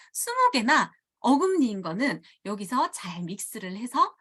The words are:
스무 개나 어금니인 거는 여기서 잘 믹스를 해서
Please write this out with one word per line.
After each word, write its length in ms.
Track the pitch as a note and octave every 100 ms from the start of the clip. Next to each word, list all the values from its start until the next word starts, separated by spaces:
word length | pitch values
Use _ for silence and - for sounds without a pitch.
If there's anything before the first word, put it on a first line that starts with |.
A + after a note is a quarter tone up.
| -
스무 380 | - - B4 B4
개나 400 | C#4+ A3+ D4 - _ _ _
어금니인 600 | A#3+ C4+ F#4+ F#4+ B3 G3
거는 420 | F3 F3 C4+ E3+ - _
여기서 460 | F#3+ G3+ G3 B3+ E4
잘 320 | - F#3 F3
믹스를 540 | E3+ G#3 - A3 F#3 G3
해서 380 | B3 C#4+ G4 -